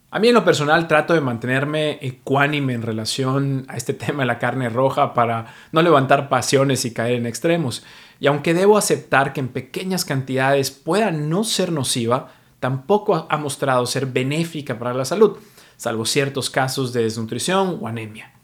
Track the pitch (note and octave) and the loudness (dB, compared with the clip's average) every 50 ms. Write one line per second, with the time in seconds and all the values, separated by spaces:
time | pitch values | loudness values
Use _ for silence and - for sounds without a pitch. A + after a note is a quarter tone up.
0 | _ _ - D#3 G3+ A#3+ A#3+ A#3 E3+ F3 D#3 C3 D3 D3 D#3 E3+ E3 E3 D#3+ D3+ | _ _ -2 2 2 4 4 6 4 4 2 2 2 2 2 2 4 4 2 2
1 | D3+ - E3+ D#3+ C#3+ C3 A#2+ A2+ A#2+ B2 B2+ C3+ C#3+ D3 D3+ D#3 D3+ D3+ C#3+ - | 4 4 2 2 2 0 -2 -4 -2 -2 -2 -2 -2 -2 -2 -2 -2 -2 -4 -6
2 | - C3 C3 - _ - C3 C#3 C#3+ C#3+ D3+ D3 C#3+ C3 B2 A#2 A2 A2+ A2 A2 | -8 -10 -10 -8 _ -2 2 2 2 2 0 -2 -2 -2 -2 -4 -4 -4 -4 -4
3 | A2 - - - C3 C3 C3 C#3 C#3 C#3 C3+ C3 C3 - - A#2 - - C3 - | -4 -4 -4 -2 -2 0 0 0 0 0 -2 -4 -6 -8 -10 -6 -6 -6 -6 -4
4 | - - D3 D3 C3 B2 A#2+ A#2 - A#2+ A#2 C3 C3 A#2+ A2 B2 C3 C3+ C3+ D3 | -4 -4 -2 0 0 -2 0 0 -2 -2 -2 -2 -4 -2 0 2 2 2 2 2
5 | C#3 B2 - B2+ A#2 A2+ A#2 A2+ A2 - - - - - - D#3 E3 F3 D#3+ C#3 | 0 2 2 2 2 2 0 -4 -6 -10 -16 -20 -16 -2 0 2 4 6 6 6
6 | C3+ C3 C#3+ C#3 C3+ C3+ C#3 B2 A2+ - - C3+ C#3 C#3 C3 - - B2 A2 - | 6 4 2 2 2 0 0 0 2 2 2 2 4 2 2 0 -2 -4 -4 -2
7 | A2+ A#2+ B2 B2 A#2 A#2+ A2+ - - E3+ E3+ E3+ E3 A#2+ A2 - - - - - | -2 0 0 -2 -2 -4 -6 -2 -2 0 0 0 0 -4 -6 -8 -12 -18 -20 -20
8 | - - _ _ - C3+ D3 D3 C#3+ F3 E3 F3 F#3+ G3+ G#3+ G#3 G3 - D#3+ C3 | -20 -20 _ _ 2 2 2 2 0 0 2 4 4 4 4 4 4 2 0 -2
9 | - - - C3 C#3 C3+ C3+ D3+ C3+ A#2+ - C3+ B2 - - - - F#3 F#3 F3 | 0 0 2 2 2 2 -2 -4 -6 -4 -6 -8 -8 -8 -10 -8 -4 -4 -4 -4
10 | - - C#3+ C3+ C3 - C3 B2+ C3 C3+ C#3 C#3 C3+ C#3 - - _ D3+ E3+ G3+ | -2 -2 -2 -2 -2 -2 -2 0 2 2 2 2 2 -2 -6 -8 _ 0 0 2
11 | A3+ G#3 E3 D#3 D3 D3+ D#3+ F#3+ A3+ A3 - - F#3 F3+ E3 D3 B2+ - - C3+ | 2 2 0 -2 -2 -2 -2 -2 -2 -2 -2 -2 -2 -2 -2 -2 -2 -2 -2 -2
12 | A#2 A2+ A#2+ C3+ - - - _ _ _ _ _ - B2+ C3+ C3 - - G3+ G3+ | 0 2 0 0 0 -6 -16 _ _ _ _ _ -4 -4 -4 -4 0 0 0 2
13 | G3+ - F#3+ D#3+ D#3+ - D#3 D3 D3 C#3+ C3+ - - C3+ B2+ B2 B2 A#2+ - C#3 | 2 2 0 0 0 -2 -2 -2 -2 -6 -4 -2 0 2 2 2 0 0 -2 -4
14 | C3+ C3 B2 C3 B2+ C3+ D3 D#3+ E3+ E3 - D#3 C3+ - B2 A2 A#2+ B2 B2 C3 | -4 -2 -2 -2 -2 0 -2 -2 -2 -4 -6 -8 -8 -8 -8 -6 -6 -4 -4 -4
15 | C3 - F3 G3 A3 G3 - - - - _ - - - _ _ - A#2+ A#2 A2 | -2 -2 4 4 4 4 4 -2 -12 -20 _ -20 -20 -20 _ _ -6 -4 -4 -2
16 | A2 A2 - C#3+ C#3 C3+ C3+ C3+ B2 - - D3 C3 C3 C3+ - C3+ A#2+ A#2 A#2+ | -2 0 0 0 0 0 -2 -4 -6 -2 0 0 0 0 -2 -2 -4 -2 -2 0
17 | A2+ A2 G#2+ A#2 A2+ A2 A#2+ A#2+ - - F3+ F#3+ G3 F#3 E3+ A#2 - A2 A#2 A2+ | -2 0 -2 -4 -6 -6 -6 -4 -2 0 0 2 0 0 -2 -4 -6 -8 -8 -8
18 | A2 G#2+ G#2+ - - - _ _ | -10 -12 -14 -16 -20 -20 _ _